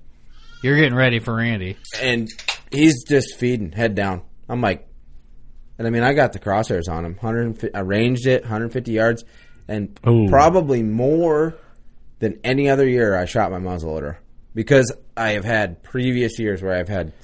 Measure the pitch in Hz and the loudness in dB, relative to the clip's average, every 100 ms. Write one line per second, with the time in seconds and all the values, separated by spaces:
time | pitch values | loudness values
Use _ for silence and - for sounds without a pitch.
0 | - - - - - - 127 147 143 123 | -20 -20 -20 -20 -20 -4 2 4 4 4
1 | 131 117 117 113 117 107 92 - - - | 2 2 -2 -2 -2 -2 -6 -10 -12 -4
2 | 127 120 110 - - - - 139 160 131 | -2 -2 -4 -10 -10 -12 -6 4 4 4
3 | - 139 - - 123 120 87 92 113 101 | 2 0 0 -2 -2 -2 -4 -2 -2 0
4 | 98 90 - - - 123 110 90 - - | -2 -4 -10 -16 -8 -2 -2 -2 -8 -20
5 | - - - - - - - - 113 117 | -20 -20 -20 -20 -20 -20 -16 -6 -2 2
6 | 123 143 127 98 104 101 113 92 82 82 | 2 4 2 0 -2 0 0 -2 -4 -6
7 | 85 90 113 117 117 110 113 101 92 101 | -8 -8 -4 -2 -4 -4 -6 -6 -2 2
8 | 120 123 131 127 113 107 117 127 117 110 | 2 2 2 2 0 -6 -4 -6 -2 2
9 | 113 117 - - - - - 107 98 - | 2 2 -6 -20 -20 -18 -8 -6 -6 -2
10 | 117 117 101 139 160 185 147 123 110 113 | 4 4 6 6 6 4 2 0 0 0
11 | 131 160 170 151 160 - - - - - | 2 2 2 2 0 -4 -16 -20 -20 -20
12 | - - 110 - 123 135 139 135 135 123 | -20 -6 -4 -2 -2 2 2 4 4 4
13 | 107 92 90 117 92 90 92 90 80 78 | 2 2 0 0 0 -2 -4 -4 -4 -6
14 | 71 73 - - - 110 107 135 117 - | -6 -10 -16 -20 -10 -6 4 4 4 -2
15 | - - 110 104 110 110 95 85 - 127 | -12 -4 -2 -2 0 0 0 -6 -8 -4
16 | 127 123 113 117 107 92 95 90 87 98 | 0 0 -2 -2 -4 -2 -2 -2 -2 -4
17 | 80 - | -6 -10